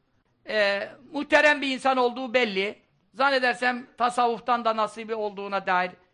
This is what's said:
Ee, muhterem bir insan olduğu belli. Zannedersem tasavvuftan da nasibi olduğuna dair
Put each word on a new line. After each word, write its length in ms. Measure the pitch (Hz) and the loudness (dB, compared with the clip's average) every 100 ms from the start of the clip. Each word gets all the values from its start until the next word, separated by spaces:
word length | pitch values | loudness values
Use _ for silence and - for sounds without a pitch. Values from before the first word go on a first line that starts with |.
| _ _ _ _ - | _ _ _ _ -4
Ee, 420 | 214 202 202 214 - - | 0 2 0 -4 -12 -10
muhterem 500 | 285 294 294 294 294 | -8 2 4 6 4
bir 120 | 269 | 0
insan 240 | 262 269 262 | -2 0 2
olduğu 360 | 247 240 262 | 2 0 -2
belli. 480 | 247 240 190 202 - _ _ _ | 0 0 0 -4 -6 _ _ _
Zannedersem 720 | 196 277 269 254 240 247 247 - - | -2 2 2 0 0 -2 -2 -8 -2
tasavvuftan 680 | 240 247 240 220 - 240 226 | -2 2 0 0 -2 0 0
da 100 | 220 | 0
nasibi 400 | 214 226 220 220 | -2 -6 -8 -6
olduğuna 520 | 208 196 202 196 190 | -6 -6 -6 -4 0
dair 240 | 180 185 - _ | 0 -2 -6 _